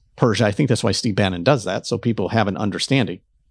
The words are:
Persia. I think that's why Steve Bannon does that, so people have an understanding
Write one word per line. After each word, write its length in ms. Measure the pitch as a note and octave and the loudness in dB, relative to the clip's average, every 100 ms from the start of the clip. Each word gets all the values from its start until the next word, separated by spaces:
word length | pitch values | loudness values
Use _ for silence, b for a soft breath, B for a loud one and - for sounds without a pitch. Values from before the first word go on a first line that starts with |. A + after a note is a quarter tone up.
| _ - | _ 0
Persia. 300 | B2 G2+ G#2+ | 2 4 2
I 60 | |
think 180 | - C#3+ | 2 0
that's 140 | A2 | 2
why 80 | A2 | 0
Steve 240 | F#2 A#2 G2 | 0 -2 0
Bannon 280 | G2 F2+ | 0 2
does 200 | F2 C#3 | 2 2
that, 240 | F#2+ F#2+ - | 0 -6 -4
so 100 | A#2 | -4
people 320 | A#2 G#2+ F2+ | -2 -2 0
have 180 | A2 G2+ | 0 0
an 80 | F#2+ | -2
understanding 640 | G#2 F2 - C3+ F#2 F#2 _ _ _ | -4 -4 0 0 0 -6 _ _ _